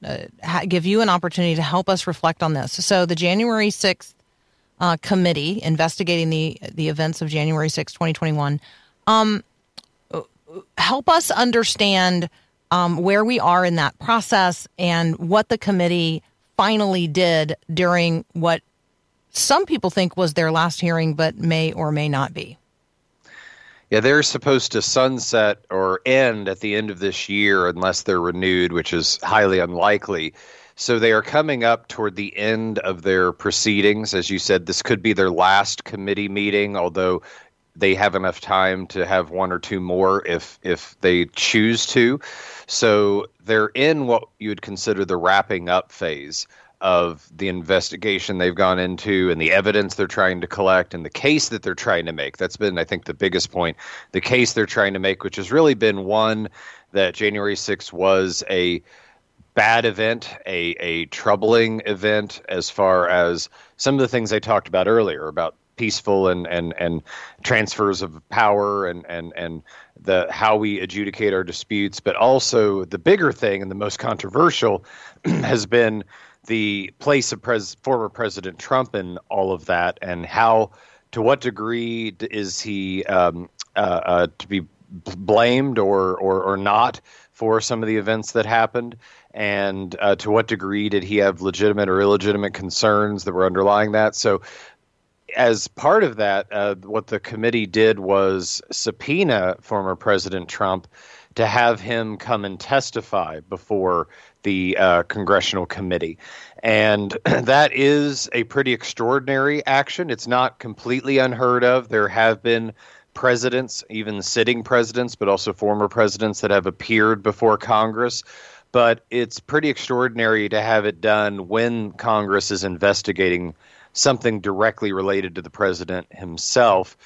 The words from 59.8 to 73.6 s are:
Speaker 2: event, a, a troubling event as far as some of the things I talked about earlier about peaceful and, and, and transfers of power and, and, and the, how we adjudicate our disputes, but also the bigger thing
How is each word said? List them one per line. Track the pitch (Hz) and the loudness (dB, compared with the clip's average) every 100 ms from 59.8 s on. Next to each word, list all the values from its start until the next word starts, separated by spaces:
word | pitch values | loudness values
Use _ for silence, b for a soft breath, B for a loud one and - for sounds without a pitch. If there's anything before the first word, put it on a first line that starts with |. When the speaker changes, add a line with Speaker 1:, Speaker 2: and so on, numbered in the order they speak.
| 113 | 2
Speaker 2:
event, | 95 110 117 - - 92 | 0 -2 -2 -8 -14 -8
a, | 90 87 - | -4 -4 -4
a | 87 85 80 | -4 -4 -6
troubling | - 110 101 110 117 113 110 107 | -4 0 2 4 4 2 -2 -6
event | 98 107 107 104 - - | -2 0 0 -2 -10 -6
as | 92 - | -6 -4
far | - 95 92 87 | 0 2 4 4
as | 90 87 87 - b b - | 2 2 -2 -8 b b -6
some | 135 139 | -2 0
of | |
the | 123 | 0
things | 123 110 | 0 -2
I | 107 | -2
talked | 113 104 - | 0 0 2
about | 92 92 | 0 4
earlier | 113 101 73 78 | 4 2 -2 -6
about | 76 80 - _ - | -4 -6 -8 _ -6
peaceful | 113 - - 98 95 | -6 -4 0 2 2
and, | 90 85 | 0 -2
and, | 87 85 - | -4 -4 -4
and | 85 82 B B B B | -2 -4 B B B B
transfers | - 117 104 - 101 90 | 0 0 0 0 0 0
of | 92 78 - | -6 -12 -4
power | 110 107 104 101 101 92 | 2 4 4 2 0 -2
and, | 87 80 | -6 -10
and, | 85 85 82 | -10 -10 -10
and | 85 82 B B B _ | -10 -10 B B B _
the, | 95 92 85 | 0 0 0
how | - 110 107 | 0 2 2
we | 107 101 | 0 -4
adjudicate | 95 98 101 - 107 | -6 -6 -6 -2 0
our | 95 | 0
disputes, | 87 - - 104 101 - | -2 -10 -6 -4 -4 -4
but | 101 90 | -4 2
also | 117 131 - 117 107 98 87 | 4 4 2 2 2 0 -4
the | 92 | -2
bigger | 175 196 156 | 2 4 2
thing | - 110 98 | 0 -2 -2